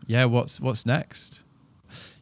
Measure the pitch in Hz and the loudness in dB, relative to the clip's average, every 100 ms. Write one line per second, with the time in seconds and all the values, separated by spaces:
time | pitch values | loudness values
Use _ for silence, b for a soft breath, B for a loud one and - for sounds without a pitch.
0 | - 117 127 120 - - 127 107 120 143 | 0 4 4 4 0 -4 -2 -2 0 0
1 | - - - - _ _ _ _ _ B | -2 -8 -10 -10 _ _ _ _ _ B
2 | B B | B B